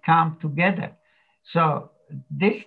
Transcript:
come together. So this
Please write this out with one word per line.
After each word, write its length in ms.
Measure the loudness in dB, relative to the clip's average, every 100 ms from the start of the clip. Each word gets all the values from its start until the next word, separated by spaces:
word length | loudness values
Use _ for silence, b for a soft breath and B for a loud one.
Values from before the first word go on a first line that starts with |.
| 2
come 320 | 2 2 -2
together. 520 | -6 0 0 0 -6 -12 _ _ _ _
So 480 | -4 0 0 0 -8 _ -18 -16 -10
this 340 | 0 0 0